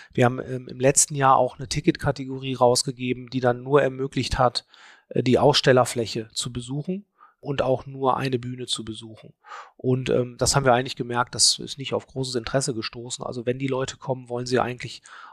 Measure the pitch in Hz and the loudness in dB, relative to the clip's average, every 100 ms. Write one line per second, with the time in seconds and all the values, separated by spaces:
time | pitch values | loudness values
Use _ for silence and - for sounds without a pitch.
0 | - - 123 131 - 127 127 123 131 143 | -8 2 2 2 -6 -10 -10 0 2 4
1 | - 147 135 127 127 - 131 147 165 - | 0 2 6 6 4 0 -6 0 0 0
2 | 151 139 131 131 135 123 123 127 - 123 | -2 -2 -6 -8 -6 4 4 4 0 -4
3 | 127 123 123 127 123 123 131 143 135 131 | -4 -4 -4 0 0 0 2 4 4 0
4 | 135 - 117 - 127 - - _ - - | -4 -4 -2 2 2 2 -8 _ -20 -20
5 | _ - 127 120 143 139 147 127 120 123 | _ -2 2 4 6 4 4 4 4 -2
6 | 110 120 110 - 131 123 120 139 151 185 | -6 -6 -8 -10 -8 -8 -8 -8 -6 -8
7 | - _ _ _ 233 - 127 131 135 135 | -10 _ _ _ -8 -2 0 -2 -4 -2
8 | 135 - 135 127 123 127 123 - 110 110 | 0 0 -2 -4 -6 -10 -8 -6 -6 -12
9 | 113 110 - _ - - - _ 127 127 | -14 -20 -20 _ -20 -18 -18 _ 0 0
10 | 123 117 123 120 123 143 135 120 131 - | 2 0 0 -2 0 2 4 4 2 -6
11 | 120 120 123 117 - - 120 - 131 107 | -4 -2 -4 2 2 2 -6 -10 -6 -6
12 | - 131 127 123 113 139 135 110 - 120 | -6 -8 -6 -6 -2 -2 -2 -6 -10 -12
13 | 120 - - 123 117 131 135 131 131 - | -12 -10 -8 -6 -4 -4 -4 -4 -6 -8
14 | - 127 123 120 123 123 113 123 117 - | -6 -6 -6 -8 0 0 0 -4 -12 -14
15 | - - - | -18 -20 -8